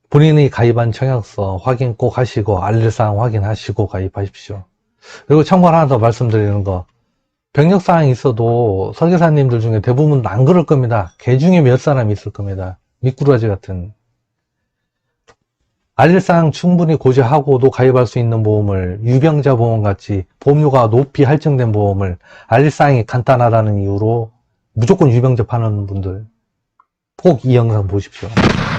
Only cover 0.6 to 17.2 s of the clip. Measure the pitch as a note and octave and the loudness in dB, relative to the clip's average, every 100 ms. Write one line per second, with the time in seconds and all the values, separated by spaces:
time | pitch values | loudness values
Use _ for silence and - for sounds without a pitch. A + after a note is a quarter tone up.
0.6 | A#2+ A#2 A#2 - C3 B2 - - G2 F#2 | 0 0 -2 -2 -4 -4 -6 -8 -8 -6
1.6 | C3 B2 B2+ G#2+ B2 - B2+ A#2 G2+ F#2+ | -4 -4 -4 -4 -4 -2 -4 -4 -2 -2
2.6 | G2 A2+ A2 - G#2+ G2+ A#2+ G#2+ G2+ G#2+ | -2 0 0 0 -2 -2 -2 -2 -4 -6
3.6 | - G#2 G2+ F#2+ F#2+ - G2 - - G2+ | -6 -6 -4 -4 -8 -6 -10 -10 -16 -16
4.6 | - _ _ _ - - - D3+ C#3+ F#3 | -18 _ _ _ -20 -12 0 0 2 2
5.6 | F3+ E3 D3 B2 A2+ A2+ A#2+ G#2+ G#2 G2+ | 4 4 2 2 2 0 -2 0 0 -2
6.6 | G2 F2+ - _ _ _ _ _ _ - | -4 -6 -8 _ _ _ _ _ _ 0
7.6 | D#3+ G3 F#3 E3+ C#3+ A#2+ C#3 A2+ A#2 A#2+ | 2 2 2 2 2 0 -2 -2 0 0
8.6 | A#2 F#2+ G2+ G#2+ E3 F3 D#3+ D3+ C3 A#2+ | 0 -2 -4 -2 0 2 2 2 0 0
9.6 | A2+ A2 B2 B2+ D3+ C#3 A2 A2+ C3 F3+ | 0 -2 0 0 2 0 -2 0 2 2
10.6 | D#3 C#3+ A#2+ A2+ F2 _ - C3 E3+ F3+ | 2 0 0 -2 -4 _ -2 0 2 4
11.6 | C3 C3 D#3 C#3 G#2+ G#2 G#2+ - G2+ F#2+ | 4 2 0 -2 -2 -4 -8 -12 -10 -8
12.6 | F#2 F2 _ _ B2+ - C#3+ B2 A2 F#2+ | -10 -14 _ _ -6 -2 2 2 0 -4
13.6 | - F#2 F#2 - _ _ _ _ _ _ | -8 -10 -12 -16 _ _ _ _ _ _
14.6 | _ _ _ _ _ _ _ _ _ _ | _ _ _ _ _ _ _ _ _ _
15.6 | _ _ _ - D3 F#3 F#3+ E3+ D#3+ - | _ _ _ 0 2 2 2 2 0 0
16.6 | F3+ F3 E3 D3 C3 C3 | 0 2 2 0 0 2